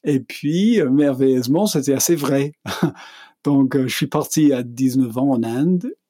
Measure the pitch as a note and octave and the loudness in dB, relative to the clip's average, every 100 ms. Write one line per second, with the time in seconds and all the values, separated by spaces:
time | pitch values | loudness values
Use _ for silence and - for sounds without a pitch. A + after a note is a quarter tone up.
0 | - C3+ A2+ - D3 E3 G#3+ A3+ D3 C#3 | 0 -2 -2 -8 -2 0 2 2 2 2
1 | C#3+ C3 C3+ C3 B2 D3+ G#3 D#3+ C3+ C3+ | 2 2 2 2 0 0 0 0 0 0
2 | - E3+ C#3 C#3 C#3+ - - - D#3+ - | 0 0 0 -2 -2 -6 -12 -4 -4 -4
3 | - - - _ C#3+ C#3 C3 C3+ B2+ - | -20 -20 -20 _ 0 2 2 0 -2 -4
4 | D#3+ D#3+ C3+ - D3 C3 A#2+ A#2+ C3 B2+ | -4 -4 -2 2 2 2 -4 -2 0 0
5 | B2 A#2 C#3 B2+ A2+ A#2+ D#3+ F#3 A#3+ G4+ | -2 -2 0 0 -2 -2 0 0 -4 -14